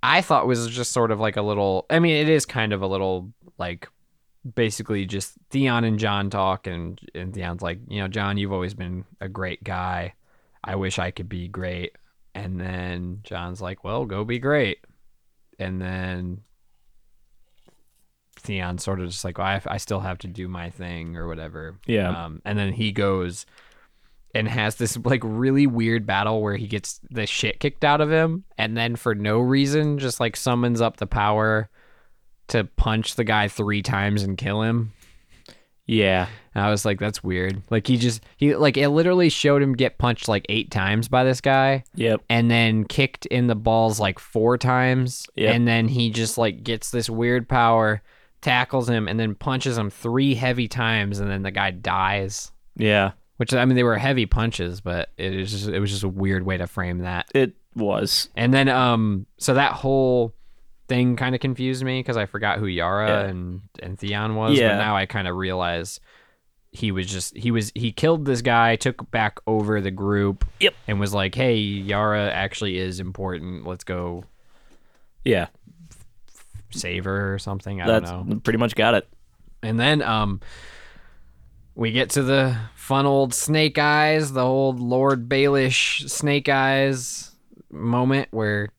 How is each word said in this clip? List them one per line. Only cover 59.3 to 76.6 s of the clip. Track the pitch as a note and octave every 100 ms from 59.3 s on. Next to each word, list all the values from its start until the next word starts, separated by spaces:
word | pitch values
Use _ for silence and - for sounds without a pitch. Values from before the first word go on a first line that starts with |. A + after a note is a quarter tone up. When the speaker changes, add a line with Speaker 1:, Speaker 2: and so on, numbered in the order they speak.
| _
Speaker 1:
so | - C3
that | C#3+
whole | - C3+ C3+ C3 B2+ A#2 - - - - - -
thing | B2 B2 A#2+
kinda | B2+ B2+
confused | C3+ B2 B2+ B2+
me | C3 C3
'cause | B2+ A#2
I | G2+
forgot | G2+ G#2 G2+
who | G#2
Yara | F2 E2+ G2 G#2+
Speaker 2:
Yeah. | G#2 G2
Speaker 1:
and, | F2+ F2+ F#2 - -
and | F2 F#2+
Theon | G2+ G#2 A2 A2
was, | A2 C#3+
Speaker 2:
Yeah. | A2+
Speaker 1:
but | G2+
now | G#2+ G2+
I | F#2+
kinda | G#2 F#2
realize | F2+ F#2+ F#2 F2 E2+ E2+ - - _ _ _ _ _ _
he | - A2
was | F#2+ F#2
just, | F#2+ - -
he | A2+
was, | A2+ G#2
he | - A#2+
killed | - D#3 E3 C#3
this | A#2+
guy, | B2+ A#2 A#2 A2+
took | C3+ A#2+ -
back | A#2+ G#2+ - -
over | A2 G#2 G#2+
the | G2
group, | F#2+ G2 G2+ G2+ G2 - -
Speaker 2:
Yep. | - - -
Speaker 1:
and | G2+
was | G2+
like, | G2+ F#2+ B2
"Hey, | C3 A2+
Yara | G#2 G2+ G2 G2+ G#2+ G#2 G2+
actually | - G2 - G#2 F#2
is | F#2 F#2
important. | F#2+ F#2+ F#2+ F2 F2 F2+ D#2+
Let's | F2+ -
go | F2+ F2 F2 F2 - - - - - - _ - _
Speaker 2:
Yeah. | - G#2 E2+ - - - - - - - - - - -